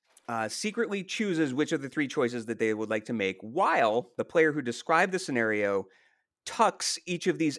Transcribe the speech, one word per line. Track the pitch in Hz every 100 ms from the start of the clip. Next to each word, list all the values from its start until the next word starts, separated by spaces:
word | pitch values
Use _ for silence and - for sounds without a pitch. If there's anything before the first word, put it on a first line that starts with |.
| _ _ -
uh, | 113 110
secretly | - 214 226 208 202
chooses | 185 - 208 165 151
which | 127 151
of | 160
the | 135
three | 156 139
choices | - 123 123 110
that | 110
they | 113
would | 107 107
like | 110 107
to |
make, | 117 98 95
while | 107 139 233 311 113 113 - -
the |
player | 113 170 160
who | 147
described | 120 117 - 165 185
the | 180
scenario | 180 127 113 107 101 98 95 _ _ _ _ _ -
tucks | - 214 - - -
each | - 175 185
of | 147
these | 160